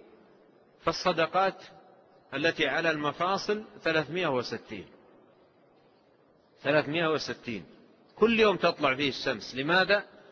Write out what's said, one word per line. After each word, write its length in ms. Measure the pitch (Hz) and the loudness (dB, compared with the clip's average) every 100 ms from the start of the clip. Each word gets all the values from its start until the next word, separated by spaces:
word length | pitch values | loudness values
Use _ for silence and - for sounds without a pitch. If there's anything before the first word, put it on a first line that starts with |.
| - - - _ _ _ _ _ | -20 -20 -20 _ _ _ _ _
فالصدقات 840 | 165 - 185 160 160 180 190 - - - - - _ _ _ | -4 -2 0 0 0 2 0 -2 -14 -20 -20 -20 _ _ _
التي 340 | 135 160 - 143 | -2 0 0 0
على 220 | 147 165 | 0 0
المفاصل 720 | 151 147 135 175 190 - 214 - - | 0 -2 -2 -2 -2 -2 -4 -6 -6
ثلاثمائة 440 | 165 160 139 175 165 | -2 0 -2 -2 -2
وستين، 600 | 127 117 113 - 101 82 - - - _ _ _ _ _ _ _ _ _ _ _ _ _ _ | -2 -2 -8 -10 -14 -14 -20 -20 -20 _ _ _ _ _ _ _ _ _ _ _ _ _ _
ثلاثمائة 440 | 135 151 135 160 160 | 2 2 2 0 0
وستين، 580 | 147 - 120 120 104 - - - _ _ - | 0 -4 -8 -8 -10 -10 -20 -20 _ _ 2
كل 240 | 220 220 | 2 6
يوم 160 | 214 175 | 4 4
تطلع 400 | 175 165 143 131 | 0 2 0 2
فيه 120 | 143 | -2
الشمس. 460 | - 139 110 - | -2 -4 -4 -8
لماذا؟ 500 | 127 147 185 185 202 - - - | -6 2 2 4 2 0 -16 -20